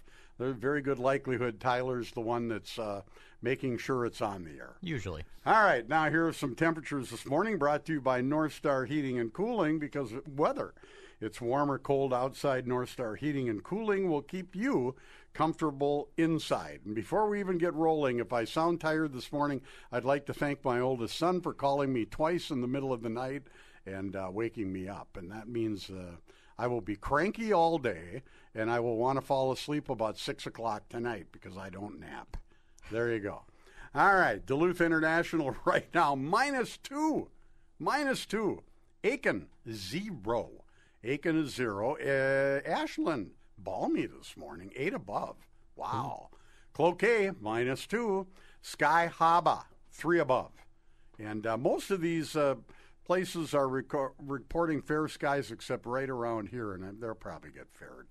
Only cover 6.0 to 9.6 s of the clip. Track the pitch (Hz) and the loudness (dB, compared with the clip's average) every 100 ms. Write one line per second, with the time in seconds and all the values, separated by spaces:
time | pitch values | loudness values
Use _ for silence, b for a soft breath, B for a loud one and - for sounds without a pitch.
6 | 156 160 165 147 143 113 165 160 135 143 | 4 4 2 0 -4 2 2 2 -2 -6
7 | 113 113 - 147 220 196 143 147 - 143 | -4 -8 0 2 2 2 4 2 0 0
8 | 131 127 127 151 151 - 151 135 127 151 | 2 2 2 2 0 0 2 2 2 -2
9 | 135 123 113 - 220 233 | 0 0 -2 -2 -2 2